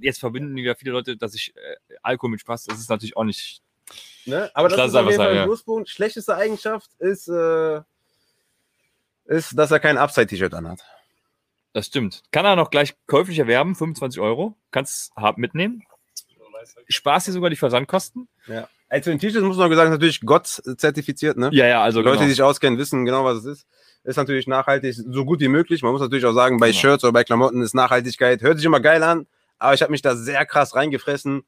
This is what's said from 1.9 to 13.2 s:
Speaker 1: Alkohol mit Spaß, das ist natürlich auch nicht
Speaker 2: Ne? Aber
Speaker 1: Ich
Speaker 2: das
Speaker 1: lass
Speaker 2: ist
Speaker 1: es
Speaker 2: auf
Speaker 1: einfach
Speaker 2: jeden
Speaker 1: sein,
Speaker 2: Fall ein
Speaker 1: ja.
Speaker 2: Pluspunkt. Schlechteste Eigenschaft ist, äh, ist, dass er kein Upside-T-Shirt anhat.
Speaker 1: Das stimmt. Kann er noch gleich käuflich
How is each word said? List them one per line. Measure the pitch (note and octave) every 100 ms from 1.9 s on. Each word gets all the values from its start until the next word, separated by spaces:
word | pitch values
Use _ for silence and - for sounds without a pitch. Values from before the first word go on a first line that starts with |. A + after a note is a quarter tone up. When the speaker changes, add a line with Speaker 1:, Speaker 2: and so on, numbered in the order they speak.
| -
Speaker 1:
Alkohol | A#2+ B2+ A#2+
mit | G#2+
Spaß, | - A#2
das | - A2
ist | A2+
natürlich | A2 A2 -
auch |
nicht | A2 - - - _ _ _ - - - B2+
Speaker 2:
Ne? | D#3 G#3
Aber | C#3+ E3+
Speaker 1:
Ich |
Speaker 2:
das | F#3
Speaker 1:
lass | B2+
Speaker 2:
ist |
Speaker 1:
es | B2+
Speaker 2:
auf |
Speaker 1:
einfach | G#2+
Speaker 2:
jeden | G#2
Speaker 1:
sein, | G2
Speaker 2:
Fall |
ein | G2
Speaker 1:
ja. | F#2+
Speaker 2:
Pluspunkt. | A3+ - A3 F#3+
Schlechteste | - G#3+ A3 G#3 F3+
Eigenschaft | G#3+ G#3 G#3+ G#3+ - -
ist, | F3+ F#3+ E3+
äh, | E3+ E3 D#3+ D#3+ D3+ - _ _ _ _ _ _ _ _ _ _ _ _ _
ist, | - D#3+ - B2
dass | D3
er | D3+
kein | D3+ C3+
Upside-T-Shirt | D3 - G#2+ F#2+ F#2
anhat. | E2 E2 F2+ _ _ _ _ _ _ _ _ _
Speaker 1:
Das | A2 -
stimmt. | C3+ G2+ - _
Kann | D3+
er | G3+ F3+
noch | D#3
gleich | D3 C#3+ - -
käuflich | C#3